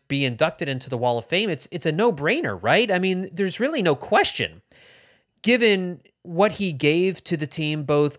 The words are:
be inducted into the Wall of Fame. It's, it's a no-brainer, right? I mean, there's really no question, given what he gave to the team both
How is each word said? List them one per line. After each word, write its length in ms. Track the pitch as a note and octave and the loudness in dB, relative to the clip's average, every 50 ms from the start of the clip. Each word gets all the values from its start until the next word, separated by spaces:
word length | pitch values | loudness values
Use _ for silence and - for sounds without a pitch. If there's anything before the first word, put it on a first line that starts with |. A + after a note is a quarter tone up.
| _ - | _ -4
be 160 | C#3 C#3 C#3 | -2 0 0
inducted 440 | B2+ A#2 - D#3 F3 - - F3 C#3 | 0 2 0 0 0 0 -4 -6 -6
into 220 | C3 B2 - - | -6 -6 -6 -6
the 80 | B2+ A2+ | -6 -2
Wall 200 | B2 B2 A#2+ A#2 | 0 0 -2 -2
of 60 | A#2 | -2
Fame. 240 | - E3+ F#3+ A3+ G3+ | -2 -2 -2 0 -2
It's, 200 | D#3 - - - | -4 -6 -8 -10
it's 160 | - D#3+ - | -10 -4 -2
a 60 | D#3+ | -2
no-brainer, 640 | D3+ F3 A3+ A#3+ F3 C#3+ C#3+ E3 B3 E4 - A#2+ G2 E2+ | 0 2 2 2 0 0 0 0 0 0 -2 -4 -6 -2
right? 300 | G2 A#2+ D3+ G#3 B3 G3+ | 0 2 4 4 4 2
I 80 | F#3 F3+ | 0 0
mean, 320 | F#3 F#3+ F#3 F#3 F#3+ - | 0 0 -2 -2 -4 -8
there's 280 | - F#3 G3 F#3 - - | -6 -4 -4 -4 -2 -2
really 200 | A#3+ D4 E4 C4+ | -2 -2 0 0
no 140 | F3+ E3 C#3+ | 2 0 0
question, 640 | - - - G#3 C#4+ D4+ - - - G#2+ D#2 D#2+ F2 _ _ _ _ - - _ _ _ _ _ _ _ _ _ _ | 0 -2 0 2 2 2 2 0 -4 -6 -6 -6 -14 _ _ _ _ -20 -20 _ _ _ _ _ _ _ _ _ _
given 580 | - A3 B3 A3+ A#3+ A3 G3+ F#3+ F#3 F3+ F3 C3+ _ _ _ _ | 0 2 2 4 6 4 4 4 0 -4 -8 -10 _ _ _ _
what 320 | _ F3 E3+ E3+ G3+ G#3+ - | _ -8 0 2 2 2 2
he 180 | - G3+ F3+ | 0 -4 -2
gave 500 | D3+ B2 D3 D3 D#3+ F3 F#3 F#3+ F3 - | -2 2 2 4 4 4 2 2 0 -4
to 140 | - - F3 | -4 -4 -4
the 100 | D3 D3+ | -4 -4
team 380 | C3+ - E3 D#3 D3+ D3+ D3+ C#3+ | -6 -4 -4 -2 -2 -2 -4 -2
both 340 | D3 D3 D3 D3 D3 D3 | 0 2 2 2 2 0